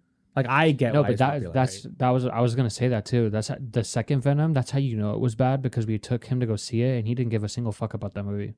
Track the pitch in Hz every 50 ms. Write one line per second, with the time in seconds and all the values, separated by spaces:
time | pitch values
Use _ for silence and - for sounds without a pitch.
0 | _ _ _ _ _ _ - 139 135 120 127 143 160 160 147 123 135 117 127 147
1 | 147 104 120 101 135 - 151 147 110 87 82 131 131 123 - - - 120 - -
2 | 123 127 127 127 123 127 - 113 123 123 113 127 131 113 107 - 123 127 123 107
3 | 101 - - 120 117 110 101 110 107 - 139 - 139 117 107 123 107 - - 120
4 | 113 - 147 135 120 139 143 147 151 160 160 139 120 - - 139 139 131 113 107
5 | 104 104 107 110 - 123 110 110 131 127 135 139 131 123 - 127 113 107 110 104
6 | - - 123 117 - - 127 127 123 113 110 101 - - - 113 117 127 131 120
7 | 107 110 120 120 127 117 107 110 104 101 - - 120 113 107 - - 107 - 107
8 | 104 101 - 101 101 101 101 101 101 107 107